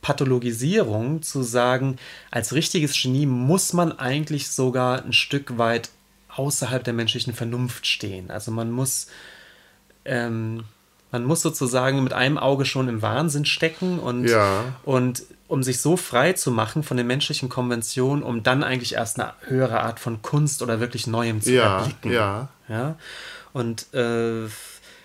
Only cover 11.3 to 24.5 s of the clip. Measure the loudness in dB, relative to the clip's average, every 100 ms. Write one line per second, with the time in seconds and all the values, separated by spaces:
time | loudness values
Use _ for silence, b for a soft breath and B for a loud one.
11.3 | 0 0 0 0 2 2 2 0 2 2
12.3 | 2 2 2 0 0 -2 0 0 0 0
13.3 | 0 0 0 -2 0 -2 -2 -2 0 4
14.3 | 6 6 4 -2 -6 0 2 2 -2 -10
15.3 | -20 _ -2 0 0 2 2 2 4 4
16.3 | 2 0 0 0 -2 -2 0 0 0 0
17.3 | -2 -4 -2 -2 -2 -2 0 2 2 0
18.3 | 0 2 2 2 -2 -2 -2 -2 -4 -6
19.3 | -8 -2 2 2 2 -2 -4 -6 -6 -2
20.3 | 2 2 0 -2 -2 -2 -4 -4 0 0
21.3 | 0 4 6 6 4 0 -4 0 2 2
22.3 | 0 -8 -14 -8 -4 -4 -6 B B B
23.3 | B B -4 -4 -4 -6 -2 0 0 0
24.3 | -2 -6